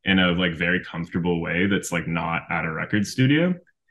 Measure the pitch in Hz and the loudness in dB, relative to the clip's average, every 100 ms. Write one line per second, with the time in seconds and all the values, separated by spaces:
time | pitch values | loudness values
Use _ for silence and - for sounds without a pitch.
0 | - 98 90 87 90 80 87 90 - 85 | 0 4 4 2 0 0 -2 -2 -4 -10
1 | 85 92 87 85 82 85 101 92 - 85 | -6 -2 0 0 -2 0 2 0 -2 -4
2 | 80 82 82 82 - 85 82 80 82 104 | -2 -2 -2 -4 -4 -4 -4 -6 -2 -2
3 | 101 - 131 151 180 175 - _ _ | 0 2 4 4 2 0 -8 _ _